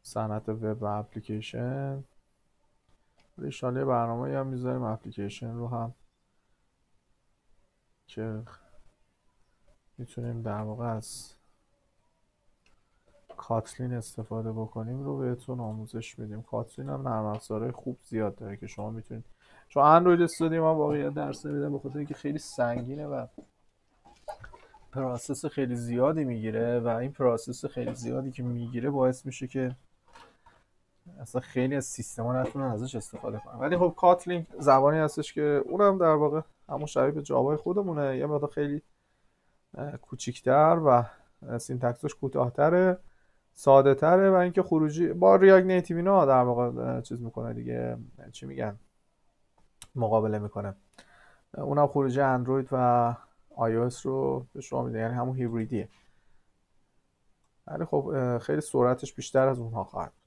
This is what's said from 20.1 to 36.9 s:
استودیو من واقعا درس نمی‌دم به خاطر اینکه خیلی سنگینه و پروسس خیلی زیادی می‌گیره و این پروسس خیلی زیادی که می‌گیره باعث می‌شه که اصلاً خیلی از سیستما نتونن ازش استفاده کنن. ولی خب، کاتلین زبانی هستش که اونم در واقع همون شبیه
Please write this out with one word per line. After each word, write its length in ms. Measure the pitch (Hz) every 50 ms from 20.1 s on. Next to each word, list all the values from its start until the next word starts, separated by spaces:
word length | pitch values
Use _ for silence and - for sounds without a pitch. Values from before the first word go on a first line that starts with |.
| 175 170
استودیو 420 | 175 165 - - 165 165 160 165 160
من 140 | 160 160
واقعا 320 | 156 147 147 151 147 143 143
درس 360 | 143 156 147 143 139 - -
نمی‌دم 260 | 147 143 143 143 147
به 80 | 139 139
خاطر 180 | - 135 131
اینکه 160 | 147 147 147 147
خیلی 260 | - - 143 147 151
سنگینه 680 | - - - - 123 117 120 123 120 127 139 147 151
و 180 | 147 143 131 117 113 _ - - _ _ _ _ _ _ _ _ _ _ _ _ - _ _ _ - - - - - - - - _ _ - - -
پروسس 540 | - 135 135 127 123 117 - - 143 - -
خیلی 300 | 147 - 147 135 123 123
زیادی 480 | 120 120 117 120 120 127 147 160 160 151
می‌گیره 560 | 127 120 110 110 113 110 113 117 120 120 120
و 80 | 117
این 240 | 120 113 113 123 135
پروسس 540 | 143 - 139 123 117 113 - - 123 - -
خیلی 280 | 143 - 123 123 - 120
زیادی 380 | 123 120 120 127 131 131 135
که 120 | 127 - 123
می‌گیره 460 | 120 120 120 117 117 127 120 120 139
باعث 360 | 143 135 131 127 127 - -
می‌شه 220 | 135 127 - 135
که 280 | 127 - 135 131 127 127 _ _ _ _ _ _ _ - - - _ _ _ _ - _ _ _ _ _ _ _ _ _ _ _ 175 180 139
اصلاً 220 | 131 - - 127
خیلی 340 | - - - 127 123 131 143
از 100 | 139 131
سیستما 560 | - - - 113 - - - 113 120 127 127
نتونن 240 | 127 127 - 139 135
ازش 300 | 127 110 107 123 131 -
استفاده 460 | 113 101 - - - - - 107 107 101
کنن. 140 | - - 117
ولی 180 | 127 147 175
خب، 160 | 175 180 175 165
کاتلین 500 | - - 175 180 175 - 175 180 170 165 - - -
زبانی 380 | 135 143 131 135 139 143 151
هستش 360 | 160 156 147 - - 147 - -
که 300 | 151 151 147 147 143 -
اونم 320 | - 165 185 208 202 190
در 160 | 190 175 160 156
واقع 280 | 151 151 147 147 156 156 _ _ _ _ -
همون 160 | 147 147 151
شبیه 260 | 151